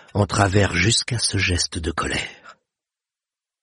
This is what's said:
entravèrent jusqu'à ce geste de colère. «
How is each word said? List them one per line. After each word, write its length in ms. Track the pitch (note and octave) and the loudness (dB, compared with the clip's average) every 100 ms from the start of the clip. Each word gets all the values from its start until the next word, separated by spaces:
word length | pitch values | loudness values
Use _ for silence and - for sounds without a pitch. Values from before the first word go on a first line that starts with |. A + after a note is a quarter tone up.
| - | -6
entravèrent 640 | F#2+ G2+ - G2+ F#2+ F#2+ F2 | 0 0 2 2 4 2 2
jusqu'à 420 | F#2+ - - A#2 | 2 0 -2 -2
ce 220 | - G#2 | -2 0
geste 400 | F#2 F2 - - | 0 0 -2 -4
de 120 | E2 | -6
colère. « 680 | D#2 C2+ - - - - - _ _ _ _ _ _ _ _ _ _ | -4 -4 -4 -8 -12 -20 -20 _ _ _ _ _ _ _ _ _ _